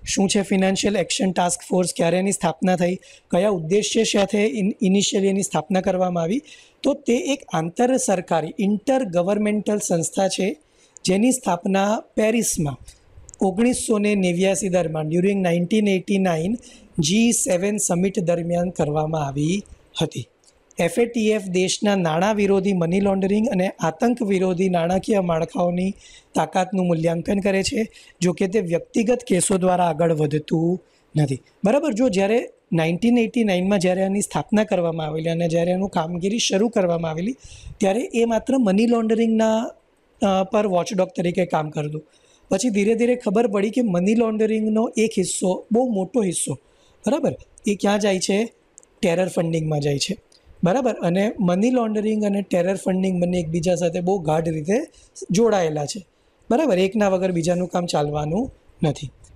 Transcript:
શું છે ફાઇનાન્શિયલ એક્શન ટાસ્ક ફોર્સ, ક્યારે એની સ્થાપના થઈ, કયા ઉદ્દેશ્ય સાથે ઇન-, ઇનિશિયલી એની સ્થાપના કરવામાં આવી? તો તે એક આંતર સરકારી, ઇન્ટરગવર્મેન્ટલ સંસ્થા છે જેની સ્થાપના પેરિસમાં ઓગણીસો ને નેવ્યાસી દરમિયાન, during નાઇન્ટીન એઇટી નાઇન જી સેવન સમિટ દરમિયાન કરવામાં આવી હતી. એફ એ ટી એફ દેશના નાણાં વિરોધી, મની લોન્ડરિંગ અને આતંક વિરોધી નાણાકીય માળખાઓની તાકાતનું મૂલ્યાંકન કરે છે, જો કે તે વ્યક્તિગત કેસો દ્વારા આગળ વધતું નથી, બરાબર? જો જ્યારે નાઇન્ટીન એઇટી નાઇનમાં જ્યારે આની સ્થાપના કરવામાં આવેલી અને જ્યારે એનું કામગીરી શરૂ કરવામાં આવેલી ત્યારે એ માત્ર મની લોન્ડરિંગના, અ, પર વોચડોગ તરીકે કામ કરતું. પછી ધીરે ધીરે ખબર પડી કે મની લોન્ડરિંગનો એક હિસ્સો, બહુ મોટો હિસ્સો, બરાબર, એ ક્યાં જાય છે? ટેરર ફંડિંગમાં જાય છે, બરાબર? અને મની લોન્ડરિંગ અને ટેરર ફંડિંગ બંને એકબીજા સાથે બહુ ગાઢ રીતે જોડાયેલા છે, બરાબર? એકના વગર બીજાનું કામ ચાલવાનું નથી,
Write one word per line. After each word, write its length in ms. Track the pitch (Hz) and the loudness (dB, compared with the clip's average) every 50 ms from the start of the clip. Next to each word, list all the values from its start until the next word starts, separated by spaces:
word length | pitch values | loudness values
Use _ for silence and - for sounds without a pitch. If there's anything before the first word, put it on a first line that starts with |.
| - | -10
શું 240 | - - - 190 190 | -6 -2 0 0 2
છે 120 | - 208 | 2 0
ફાઇનાન્શિયલ 560 | 185 - 202 190 190 190 196 180 - 208 208 202 | 0 0 2 2 2 2 0 0 0 0 0 0
એક્શન 340 | 170 175 - - 202 190 | -2 -2 -2 -2 -2 0
ટાસ્ક 280 | 175 202 180 180 180 - - - | 0 0 0 0 -2 -4 -6 -2
ફોર્સ, 240 | - 180 185 170 - | 0 0 0 0 -2
ક્યારે 220 | - 175 170 170 185 | -2 0 0 0 0
એની 140 | 190 202 | 0 -2
સ્થાપના 440 | 190 - - - - - - 185 185 | -2 -2 -2 -2 -2 0 0 0 2
થઈ, 200 | 165 180 175 185 185 - - - - _ _ | 2 2 0 -2 -4 -8 -16 -20 -20 _ _
કયા 180 | - 175 190 214 | 0 2 2 2
ઉદ્દેશ્ય 540 | 202 170 156 156 190 208 208 - - 226 220 | 0 0 -2 0 0 0 0 0 0 0 0
સાથે 420 | - - 202 196 190 - 202 208 | 2 2 2 0 2 2 0 0
ઇન-, 300 | 220 277 220 185 202 247 - | 0 0 0 -2 -2 -2 0
ઇનિશિયલી 460 | 220 185 190 202 190 - - 202 190 196 | 2 2 4 4 2 2 0 0 2 2
એની 160 | 196 196 185 | 0 0 -2
સ્થાપના 380 | - - 156 151 - 190 185 | -2 -2 -4 -2 0 -2 0
કરવામાં 420 | 180 196 185 180 185 180 175 175 165 | 0 0 0 0 0 0 0 -2 -2
આવી? 180 | 165 214 285 - - - - - - _ _ - | -2 -2 -4 -4 -8 -16 -20 -20 -20 _ _ -2
તો 100 | 269 285 | -2 -2
તે 240 | 285 - - 233 240 | 0 0 0 0 0
એક 220 | - 277 269 - - - - | 0 -2 -4 -4 -4 -6 -4
આંતર 440 | 160 160 170 - - 240 247 262 247 | -4 -4 -4 -2 0 2 2 2 2
સરકારી, 560 | - - 196 180 175 - 180 165 151 160 - - | 2 0 0 0 0 -2 -2 -2 -2 -2 -4 -2
ઇન્ટરગવર્મેન્ટલ 1160 | 202 196 208 196 - - 262 262 262 190 165 175 175 190 208 208 214 208 208 214 - - 208 208 | 0 0 0 0 0 0 0 0 0 0 0 0 0 0 0 0 0 0 0 -2 -2 -2 -2 -2
સંસ્થા 500 | - - 185 165 156 - - - 196 185 | -2 -2 -2 -2 -2 -2 -2 0 0 0
છે 300 | - - 185 202 302 - _ _ _ _ _ _ - - - | 0 -2 -2 -4 -4 -6 _ _ _ _ _ _ -16 -6 -2
જેની 260 | - 185 196 220 262 | 0 2 2 4 2
સ્થાપના 720 | 247 - - - 175 175 - 202 190 190 196 202 220 247 - - _ | 2 0 0 -2 -2 -2 0 0 0 2 2 0 0 -2 -4 -6 _
પેરિસમાં 600 | - 214 220 220 233 196 - - - 156 143 127 - - - - _ _ _ - - - - - - 214 | 0 0 2 2 0 0 -2 -2 -2 -4 -4 -6 -8 -14 -20 -20 _ _ _ -20 -20 -20 -18 -6 -2 -2
ઓગણીસો 540 | 190 180 190 233 247 247 247 - - 226 208 | 0 0 2 0 0 0 0 -2 -2 0 0
ને 180 | 208 208 208 | 2 2 2
નેવ્યાસી 540 | 202 185 180 175 175 190 190 196 185 220 190 | 2 2 0 0 2 2 0 0 0 -2 0
દરમિયાન, 420 | 175 185 170 160 160 156 156 151 | 0 0 0 0 -2 -4 -4 -2
during 220 | 160 175 180 202 202 | 0 0 2 2 2
નાઇન્ટીન 540 | 196 185 175 170 175 175 170 220 214 214 202 | 2 2 2 2 0 0 2 2 2 2 2
એઇટી 300 | 190 185 185 - 202 196 | 2 0 0 0 0 2
નાઇન 400 | 190 185 165 156 160 190 233 - - - - - - - - - | 2 2 0 0 -2 -2 -4 -6 -8 -12 -20 -20 -20 -8 -4 -2
જી 320 | 156 143 190 220 226 240 | 0 2 2 4 4 4
સેવન 460 | 226 - - 262 185 170 190 202 214 202 | 2 2 0 0 0 0 0 -2 -2 -2
સમિટ 420 | - - 180 170 185 196 190 220 | -2 -2 0 0 0 0 0 -2
દરમિયાન 500 | 175 160 175 170 170 170 170 175 175 185 | 0 0 0 0 -2 -2 -2 -2 -2 -2
કરવામાં 580 | 170 - 165 143 147 156 156 156 160 156 147 139 | -2 -2 -2 -2 0 -2 -2 -2 -2 -4 -4 -4
આવી 360 | 135 143 147 156 185 208 - - - - _ _ - - | -4 -2 -2 0 -2 -2 -6 -8 -16 -20 _ _ -6 -4
હતી. 260 | 165 147 - 135 120 - _ _ _ _ _ _ _ _ _ - | -4 -4 -4 -8 -12 -12 _ _ _ _ _ _ _ _ _ -2
એફ 200 | 180 170 - 247 | -2 0 0 0
એ 60 | 240 | 0
ટી 240 | 233 240 240 214 214 | 0 0 0 0 0
એફ 140 | 214 214 196 | 0 0 -2
દેશના 520 | 190 175 185 185 185 - - - 208 202 | -2 -2 0 0 0 -2 -2 0 0 2
નાણાં 400 | 196 175 160 156 165 185 214 220 | 2 2 0 0 0 0 0 2
વિરોધી, 380 | 208 202 196 196 196 190 202 196 | 2 2 2 2 2 2 2 0
મની 260 | 180 165 160 175 202 | 0 0 0 0 0
લોન્ડરિંગ 500 | 196 202 196 196 190 185 202 214 220 269 | 2 2 0 0 0 0 0 0 0 0
અને 200 | 240 180 185 196 | 0 0 0 -2
આતંક 520 | - - 170 160 - - - 240 247 - | -2 -2 -4 -4 -2 0 0 0 0 0
વિરોધી 480 | 247 196 202 180 190 185 185 165 190 190 | 0 0 0 0 0 0 0 0 0 0
નાણાકીય 500 | 180 170 160 170 185 190 - - 220 202 | 0 0 0 0 0 -2 0 0 0 0
માળખાઓની 760 | 185 175 165 160 165 - - - 175 175 175 180 185 190 202 - - - - - - _ - | 2 0 0 0 -2 -2 -2 -2 0 0 0 0 -2 -4 -4 -8 -12 -20 -20 -20 -16 _ -4
તાકાતનું 520 | 185 160 156 - 196 185 185 202 185 180 175 | -2 -2 0 0 -2 -2 0 0 -2 0 0
મૂલ્યાંકન 520 | 170 160 160 170 165 170 160 - 202 196 | 0 0 0 0 0 -2 -2 -2 -2 0
કરે 240 | 185 202 190 190 190 | 0 0 0 0 0
છે, 280 | - 185 214 226 - - - - - - - | -2 -2 -2 -4 -4 -8 -16 -20 -20 -8 -2
જો 120 | 170 185 165 | -2 0 0
કે 140 | - 196 185 | 0 0 0
તે 120 | 185 226 | 0 0
વ્યક્તિગત 600 | 190 165 170 165 - - - 240 226 208 247 - - - | 0 0 -2 -2 -2 -2 -2 0 0 2 0 -2 0 0
કેસો 300 | 196 175 - - 202 185 | 0 0 2 2 0 0
દ્વારા 280 | 180 185 180 180 180 | 2 2 2 2 2
આગળ 280 | 175 156 147 170 165 165 | 0 0 0 0 0 2
વધતું 680 | 151 156 143 147 156 151 - 170 160 165 170 180 180 - _ _ _ _ _ - | 2 0 0 0 -2 -2 -2 0 0 2 0 0 -2 -6 _ _ _ _ _ 0
નથી, 260 | 151 151 139 139 127 - _ _ _ - | 0 0 0 0 -4 -8 _ _ _ 0
બરાબર? 300 | 196 240 294 330 302 220 | 0 2 2 0 0 0
જો 160 | 202 262 254 | 0 0 2
જ્યારે 400 | 185 190 196 202 220 247 - - - _ _ - 190 | 2 2 2 2 2 0 -2 -4 -10 _ _ -4 -2
નાઇન્ટીન 440 | 165 160 165 175 175 - 233 247 240 | 0 0 0 0 2 2 4 4 4
એઇટી 260 | 226 220 - 247 226 | 2 2 0 0 0
નાઇનમાં 360 | 208 185 180 180 190 208 196 | 2 2 0 0 2 2 2
જ્યારે 240 | 165 180 185 185 190 | 2 2 2 2 0
આની 180 | 190 196 208 | 0 0 -2
સ્થાપના 420 | 190 - - 165 - - 220 208 214 | -4 -4 -4 -6 -2 0 2 2 2
કરવામાં 440 | - 202 180 170 165 160 160 156 151 | 2 0 0 0 0 -2 -4 -6 -6
આવેલી 220 | 156 160 160 170 | -6 -4 -2 -2
અને 180 | 165 165 170 165 | -2 0 0 0
જ્યારે 240 | 160 170 170 180 | 0 0 0 0
એનું 180 | 180 185 196 196 | 0 0 -2 -2
કામગીરી 500 | - 180 160 165 180 170 175 196 214 226 | -2 -2 -2 -2 -4 -4 -4 -2 -2 -2
શરૂ 280 | - - 214 190 220 240 | -2 0 0 0 0 0
કરવામાં 440 | - 214 185 170 170 170 170 160 | 0 0 0 0 0 -2 -2 -4
આવેલી 240 | 156 160 180 226 262 - - - - - - - - - | -4 -4 -4 -6 -6 -8 -12 -20 -20 -20 -18 -18 -6 -2
ત્યારે 320 | 208 190 196 233 294 381 - | 0 2 2 0 -2 -2 0
એ 120 | 233 233 | 0 2
માત્ર 320 | 233 226 220 - - 269 269 | 2 2 0 0 0 0 2
મની 300 | 240 190 185 202 226 233 | 2 4 4 4 4 4
લોન્ડરિંગના, 840 | 240 233 220 220 226 214 233 226 220 220 220 220 220 220 240 - - _ _ _ _ _ _ _ _ - | 2 2 2 2 2 2 2 2 2 2 2 2 2 0 -2 -4 -8 _ _ _ _ _ _ _ _ -2
અ, 220 | - 196 190 190 190 | 0 2 2 2 0
પર 240 | 190 - 208 214 202 | 0 0 0 2 2
વોચડોગ 420 | 180 175 170 - 220 190 185 180 - - | 2 0 0 0 0 -2 -2 -2 -2 -4
તરીકે 280 | 175 175 165 190 180 | -2 -2 0 0 0
કામ 240 | 170 - 160 156 151 | 0 0 -2 -2 -2
કરતું. 320 | 143 156 147 151 151 156 - _ _ _ _ _ _ _ _ - | -4 -6 -6 -6 -6 -10 -12 _ _ _ _ _ _ _ _ -4
પછી 200 | - 196 - 254 | -2 -2 0 0
ધીરે 260 | 196 208 196 214 226 | 0 2 2 2 2
ધીરે 200 | 214 240 233 247 | 2 2 2 0
ખબર 320 | 247 - 214 185 220 240 240 | 0 -2 -2 0 0 0 0
પડી 220 | 196 202 196 226 | 0 0 -2 0
કે 120 | 208 254 | 0 0
મની 340 | 240 214 175 175 180 202 220 | 0 0 0 0 2 2 2
લોન્ડરિંગનો 760 | 233 233 220 220 214 220 208 220 220 220 220 214 214 226 247 - 226 | 2 2 0 0 0 0 0 0 0 0 0 0 0 0 0 0 0
એક 140 | 214 220 - 190 | 0 0 0 -2
હિસ્સો, 480 | 180 180 - - - 185 185 - - - | -2 -2 -2 -2 -2 -2 -2 -2 -4 -2
બહુ 180 | 208 233 262 247 | 0 2 2 2
મોટો 340 | 220 190 185 175 - 254 202 | 0 -2 -4 -2 -2 0 0
હિસ્સો, 300 | 185 156 - - - 143 - _ _ _ _ _ _ _ _ - 208 | 0 -2 -4 -4 -6 -6 -8 _ _ _ _ _ _ _ _ -2 -2
બરાબર, 280 | 269 320 285 185 - - - _ _ _ - 220 | 0 0 0 -2 -2 -4 -8 _ _ _ -4 -4
એ 80 | 202 | -2
ક્યાં 240 | 180 - 202 208 208 | 0 0 0 0 2
જાય 200 | 202 208 190 185 | 2 0 0 0
છે? 340 | - - 196 202 226 233 - _ _ _ _ _ - _ _ _ | 0 0 0 0 -2 -4 -6 _ _ _ _ _ -20 _ _ _
ટેરર 280 | - 180 170 175 185 180 | -2 0 2 0 0 0
ફંડિંગમાં 500 | - 190 170 165 165 165 156 156 151 147 | -2 -2 -2 0 -2 -2 -2 -2 -2 -2
જાય 200 | 143 147 143 139 | 0 0 -2 -2
છે, 180 | - - - - _ _ _ - _ - - - - | -2 -4 -6 -8 _ _ _ -20 _ -20 -8 -2 0
બરાબર? 300 | 170 196 269 254 233 - | 0 2 2 0 -2 -2
અને 380 | 381 294 175 175 190 202 214 - - | -2 -2 -2 0 0 0 0 -2 -2
મની 300 | 196 175 180 190 214 254 | 0 0 2 2 2 2
લોન્ડરિંગ 560 | 254 254 226 220 214 214 214 220 220 214 208 | 2 0 0 -2 -2 -2 -2 -2 -2 0 0
અને 160 | 202 202 202 | -2 -2 -2
ટેરર 340 | 196 - - 180 170 185 196 | -2 -2 0 0 0 0 -2
ફંડિંગ 460 | 185 - - 185 185 190 190 185 175 | -2 -2 -2 -2 0 0 0 0 0
બંને 180 | 175 175 180 180 | 0 0 -2 -2
એકબીજા 360 | 170 156 165 175 156 185 180 | -2 -2 -4 -2 0 0 0
સાથે 240 | 160 180 170 165 180 | 0 0 -2 -2 -2
બહુ 200 | 175 180 196 196 | -2 0 0 0
ગાઢ 300 | 156 156 156 165 160 170 | 0 0 0 0 0 -2
રીતે 320 | 160 156 147 170 202 254 320 - - - - - - - - - | -4 -4 -2 0 0 -2 -2 -4 -10 -20 -20 -20 -20 -12 -6 -2
જોડાયેલા 540 | 170 202 233 226 208 190 175 160 151 151 147 | 2 2 4 4 4 2 2 0 -2 -4 -4
છે, 200 | - - 214 - _ _ _ _ _ _ _ _ - | -6 -8 -10 -14 _ _ _ _ _ _ _ _ -2
બરાબર? 300 | 226 254 320 269 190 180 | 0 2 2 2 2 2
એકના 300 | 190 190 190 220 208 196 | 2 2 2 0 2 2
વગર 220 | 190 185 185 190 | 2 0 0 0
બીજાનું 360 | 180 170 156 175 175 175 180 180 | -2 0 0 0 0 0 -2 -2
કામ 180 | - 180 180 | -2 -4 -2
ચાલવાનું 680 | 175 - 156 147 147 147 151 151 151 165 208 269 254 - - _ _ _ - - | -2 -2 -2 -2 -2 -2 -4 -4 -2 -2 -2 -4 -4 -8 -14 _ _ _ -4 -2
નથી, 280 | 151 135 - 147 127 - - - - - | -2 -2 -2 -8 -14 -16 -18 -20 -20 -20